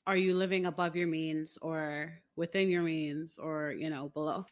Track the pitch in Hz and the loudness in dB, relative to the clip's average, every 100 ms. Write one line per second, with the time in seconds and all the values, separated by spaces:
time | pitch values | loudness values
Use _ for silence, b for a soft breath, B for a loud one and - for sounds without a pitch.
0 | 190 190 190 185 185 190 180 156 175 175 | 0 4 4 4 2 2 2 0 0 2
1 | 170 160 160 156 156 - 160 160 151 147 | 0 0 0 -2 -4 -6 -4 -2 -2 -4
2 | 160 165 _ - 165 196 190 175 165 160 | -6 -10 _ -6 0 2 4 4 2 0
3 | 151 147 160 - 160 156 151 123 160 143 | -2 -4 -6 -8 -4 -2 -2 -4 -4 -4
4 | 143 151 151 - 185 | -6 -4 -2 -2 2